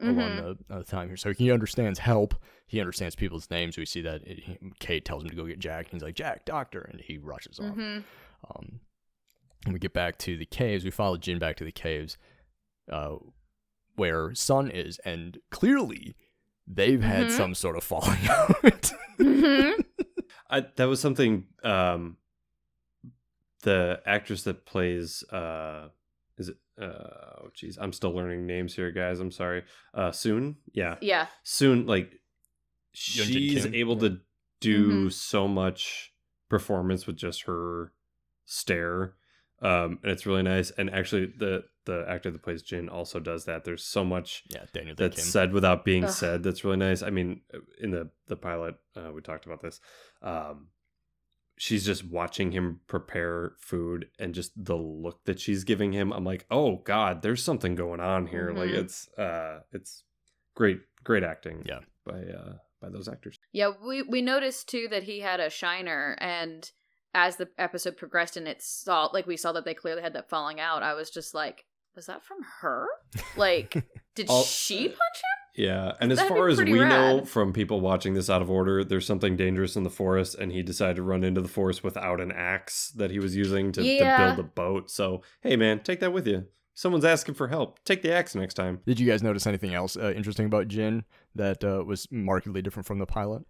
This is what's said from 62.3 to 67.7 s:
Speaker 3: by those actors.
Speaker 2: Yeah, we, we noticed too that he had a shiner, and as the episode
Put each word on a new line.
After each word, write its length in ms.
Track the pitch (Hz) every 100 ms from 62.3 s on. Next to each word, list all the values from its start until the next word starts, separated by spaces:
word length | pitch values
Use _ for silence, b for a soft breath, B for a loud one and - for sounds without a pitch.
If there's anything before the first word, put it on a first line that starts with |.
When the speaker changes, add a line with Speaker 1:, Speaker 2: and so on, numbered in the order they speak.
| 92 87 98 _ -
Speaker 3:
by 100 | 95
those 180 | 98 95
actors. 320 | 127 - - _
Speaker 2:
Yeah, 200 | 202 202 196
we, 180 | 233 269
we 200 | 269 254
noticed 460 | 247 262 269 254 -
too 180 | 240 226
that 100 | 208
he 140 | 196 202
had 200 | 196 180
a 100 | 156
shiner, 640 | - 175 180 180 147 143 -
and 500 | 180 175 165 160 - _ _ _ _
as 220 | 180 180 180
the 120 | 180 -
episode 380 | 175